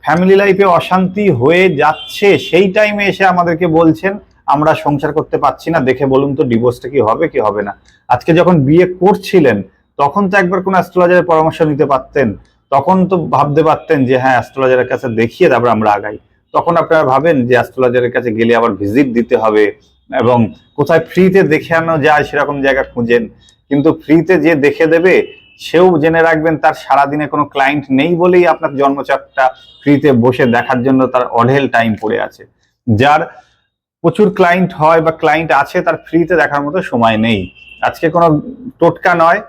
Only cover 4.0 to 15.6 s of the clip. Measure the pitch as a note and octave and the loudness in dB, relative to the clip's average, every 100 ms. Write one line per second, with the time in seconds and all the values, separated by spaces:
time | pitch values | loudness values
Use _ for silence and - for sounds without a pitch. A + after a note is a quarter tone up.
4 | F#3+ G3+ - _ - C#3+ D3+ D#3+ - D3 | -4 -6 -14 _ -4 0 0 0 -2 -4
5 | D3 C#3+ C3+ D3 C#3+ - - E3 B2+ B2+ | -2 -4 -4 -2 -2 -4 -4 -2 -2 -2
6 | C#3+ C3+ C#3+ C3+ D3 A2+ A#2+ A#2+ B2 C#3 | 0 0 0 -2 -2 0 0 -2 -6 -2
7 | G#2+ A#2+ E3+ C#3+ G#2+ G#2 G2+ - _ _ | 0 0 -2 -2 -2 -4 -6 -10 _ _
8 | _ B2 - E3+ F3 F3 C3 D#3+ F3+ F3+ | _ -2 0 2 4 2 4 2 2 0
9 | F3+ G3+ - F#3+ C#3 G#2 F#2 _ _ - | 0 0 0 2 2 0 -4 _ _ -4
10 | C#3+ G3+ G3+ G3+ F#3 F#3+ F#3+ F#3+ F3 F#3 | -2 -2 0 0 0 -2 -2 -2 -2 0
11 | F3 F3+ F3 D#3+ D#3 - D#3 C#3+ D3 C3+ | 2 2 2 0 0 0 -2 0 0 -2
12 | - D3+ B2 F#2+ _ _ _ C#3 C#3 F#3+ | -4 -2 -2 -4 _ _ _ -2 0 0
13 | F3+ F#3 B2 C3 C#3+ D3 D#3+ D3+ - D#3 | 0 -2 -2 -2 0 0 0 0 -2 -2
14 | B2+ C3 C3 B2+ A#2 C3+ C3 B2+ B2+ B2+ | 0 0 0 0 -2 -4 0 0 0 -4
15 | C3 A2 A#2 - F3 B2 | -6 -4 -4 0 2 2